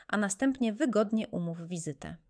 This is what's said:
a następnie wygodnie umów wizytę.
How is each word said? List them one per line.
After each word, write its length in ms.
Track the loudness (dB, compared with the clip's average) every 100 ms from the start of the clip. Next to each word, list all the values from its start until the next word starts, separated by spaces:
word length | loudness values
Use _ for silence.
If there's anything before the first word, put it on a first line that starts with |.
| -4
a 80 | 0
następnie 560 | 0 2 2 2 0
wygodnie 560 | 2 2 4 2 0 0
umów 400 | -2 -4 -6 -6
wizytę. 480 | -6 -6 -8 -10 -12